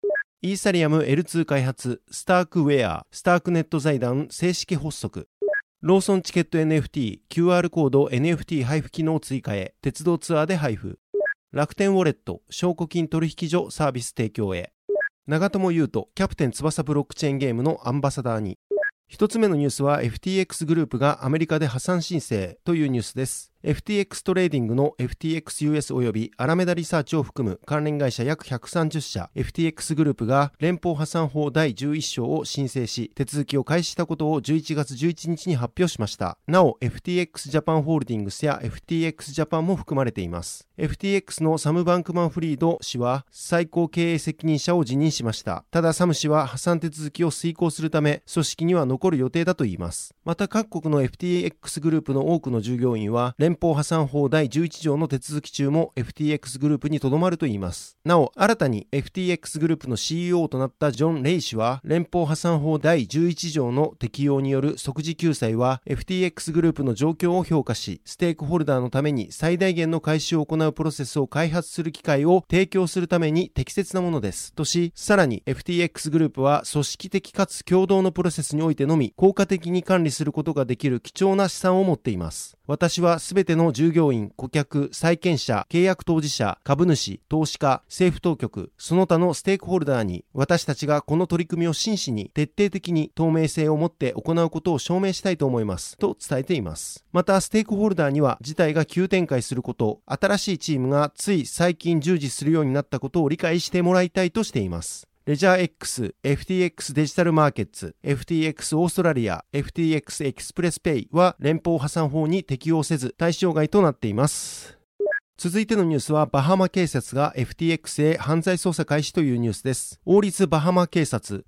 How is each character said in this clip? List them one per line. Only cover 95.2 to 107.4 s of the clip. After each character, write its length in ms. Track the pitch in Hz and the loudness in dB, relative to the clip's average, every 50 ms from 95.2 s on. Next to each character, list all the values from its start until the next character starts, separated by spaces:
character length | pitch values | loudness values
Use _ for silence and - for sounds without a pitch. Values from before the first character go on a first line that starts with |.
た 100 | - 196 | -2 -2
い 60 | 180 | -2
と 80 | 151 147 | 0 0
思 160 | 135 127 117 | 0 0 0
い 60 | 110 | 0
ま 100 | 104 92 | -2 -4
す、 220 | - - - - - | -4 -6 -10 -6 -2
と 180 | - 190 - - - | -2 -2 -2 -4 -6
伝 120 | - 143 127 | -4 -4 -2
え 60 | 139 | -2
て 100 | - 185 | 0 -2
い 80 | 135 101 | -2 -2
ま 120 | 82 78 | -4 -8
す。 300 | - - - - - _ _ - | -10 -12 -14 -14 -16 _ _ -2
ま 100 | 175 180 | 0 2
た、 200 | - 190 190 - | 2 2 2 2
ス 80 | - | 2
テ 100 | - 220 | 0 0
ー 40 | 214 | 0
ク 100 | - 208 | 0 0
ホ 100 | 196 214 | 0 2
ル 80 | 214 190 | 2 2
ダ 140 | 165 151 139 | 2 2 2
ー 20 | |
に 120 | 139 151 147 | 2 2 2
は、 160 | 131 - - | 2 0 -2
事 160 | 113 139 156 | -6 -4 0
態 160 | - 170 156 151 | 0 2 2 2
が 140 | 165 151 | 2 0
急 220 | - - 170 185 190 | 0 0 0 0 2
展 180 | 196 185 170 | 2 2 2
開 160 | 143 139 123 - | 2 0 -2 -2
す 120 | - 131 | -2 -4
る 80 | 123 - | -4 -4
こ 120 | - 120 | -4 -2
と、 260 | - 120 107 107 - _ | -2 0 0 -2 -4 _
新 320 | - - - - 196 208 190 | -8 -2 0 2 2 2 2
し 140 | - 202 185 | 0 -2 -4
い 40 | - | -4
チ 180 | - - 151 | -2 -2 -2
ー 40 | 131 | 0
ム 80 | 127 131 | 0 2
が 240 | 143 147 147 143 - | 2 2 2 0 -2
つ 200 | - - 208 202 | -4 -2 0 0
い 100 | 165 131 | 0 0
最 320 | - - - 170 180 170 | -2 -2 0 0 0 0
近 240 | - - 170 170 156 | 0 0 0 0 2
従 160 | 135 170 185 | 2 2 2
事 140 | 160 143 127 | 2 0 -2
す 160 | - - 147 | -4 -2 0
る 40 | 147 | 2
よ 120 | 165 160 151 | 2 4 2
う 20 | |
に 80 | 131 131 | 2 2
な 80 | 143 | 0
っ 40 | 143 - | -2 -2
た 100 | - 127 | -4 -4
こ 120 | - 131 | -4 -2
と 120 | - 175 160 | 0 2 2
を 60 | 143 | 2
理 80 | 160 | 0
解 240 | - - 165 165 175 | 0 0 0 0 0
し 80 | - - | 0 0
て 140 | - 180 175 | 0 2 2
も 100 | 175 185 | 4 4
ら 80 | 185 | 4
い 80 | 180 170 | 2 2
た 160 | - 190 185 | 2 0 0
い 60 | 175 | 0
と 120 | - 226 214 | 0 -2 -2
し 80 | - | -2
て 100 | - 131 | -2 -2
い 100 | 98 92 | -2 -2
ま 100 | 87 85 | -4 -6
す。 260 | - - - - - _ _ _ _ | -6 -8 -12 -14 -16 _ _ _ _
レ 100 | 147 147 | -2 0
ジ 100 | 143 185 | 2 4
ャ 100 | 185 185 | 4 4
ー 60 | 185 180 | 4 2
X、 520 | - - - - - - 131 113 90 - _ - | 0 -4 -8 -10 -8 -6 -4 -4 -6 -6 _ -2
エ 120 | 139 143 | 0 0
フ 120 | - - | 0 -2
テ 60 | - 185 | -2 0
ィ 80 | 185 | 0
ー 40 | 180 | 0
エ 20 | |
ッ 80 | 170 - | 0 -2
ク 100 | - - | -6 -10
ス 80 | - 135 | -4 0
デ 140 | 147 156 | 0 0
ジ 100 | 139 - | 0 2
タ 80 | - 175 | 2 2
ル 80 | 170 156 | 4 4
マ 140 | 156 | 4